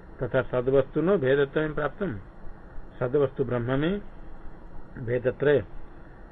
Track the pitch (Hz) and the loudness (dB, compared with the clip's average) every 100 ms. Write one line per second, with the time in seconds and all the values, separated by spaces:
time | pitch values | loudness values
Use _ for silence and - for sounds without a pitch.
0 | - - 131 135 120 127 123 135 135 - | -14 -6 0 0 2 0 4 4 4 2
1 | 160 202 131 139 139 156 156 147 147 - | 4 4 4 4 4 2 0 0 -2 -2
2 | 190 104 - - - - - - - - | -4 -4 -8 -10 -10 -10 -10 -10 -8 -4
3 | 127 143 135 - 123 120 117 135 156 202 | 0 4 2 2 0 0 2 2 2 0
4 | - - - - - - - - - - | -4 -12 -12 -10 -10 -10 -10 -10 -10 -8
5 | 120 123 123 - 139 143 101 - - - | -2 0 2 2 4 4 2 -8 -10 -12
6 | - - - | -16 -16 -16